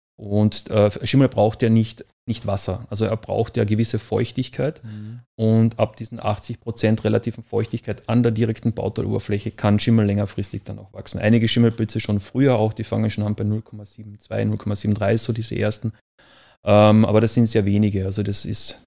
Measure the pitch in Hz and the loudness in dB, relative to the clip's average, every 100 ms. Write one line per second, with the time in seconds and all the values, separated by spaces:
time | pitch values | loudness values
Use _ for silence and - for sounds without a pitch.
0 | _ - 104 104 107 - - 107 104 - | _ -18 -2 2 2 0 -2 2 2 2
1 | - 139 131 - 107 - 113 113 110 - | 0 2 4 4 0 2 2 2 2 -6
2 | - _ - 113 104 98 - 92 - 104 | -20 _ -10 -8 -4 -4 -4 -8 -8 -4
3 | 104 110 - 101 110 117 104 107 113 117 | -2 -2 -4 -4 -2 -2 0 0 0 -4
4 | - 107 117 - 127 - 139 - 110 107 | -4 -4 -2 -4 -8 -6 -6 -6 -14 -16
5 | 107 120 - - 110 113 113 113 110 - | -14 -16 -18 -2 2 4 4 2 -4 -4
6 | 113 117 104 104 - 117 - - 107 110 | -14 -6 -4 -4 -6 -10 -10 -2 0 2
7 | 107 107 113 113 - 107 110 120 - 127 | 2 0 -2 -8 -6 -4 -4 -6 -8 -8
8 | - 117 120 110 113 110 117 - 104 - | 0 2 2 2 0 0 -4 -2 -4 -4
9 | 107 107 - 104 107 - 104 104 - 113 | -4 -4 -2 -4 -4 -2 2 2 4 4
10 | 101 101 98 - 101 101 - 104 101 - | 4 0 -2 -6 -8 -10 -12 -16 -16 -18
11 | - - 107 117 113 120 117 113 110 113 | -12 -2 2 4 4 4 2 2 -4 -4
12 | - 104 - 123 139 117 110 - 113 110 | -4 -4 -4 0 2 2 0 -2 -6 -2
13 | 113 107 104 104 104 107 - 104 101 - | -2 -2 -4 -2 -2 -4 -6 -16 -18 -20
14 | 104 104 _ 107 107 104 107 104 104 104 | -20 -20 _ -4 -2 -2 -4 -4 -2 0
15 | 101 110 - 113 110 - 107 - 113 - | 0 0 0 -4 -4 -2 -2 -2 -8 -8
16 | _ _ _ _ _ _ - 104 107 110 | _ _ _ _ _ _ 4 6 8 6
17 | 110 107 110 120 113 117 101 101 107 98 | 6 4 2 2 2 2 2 2 2 0
18 | 95 101 98 98 - 107 - - | -4 -4 -4 -4 -6 -6 -8 -12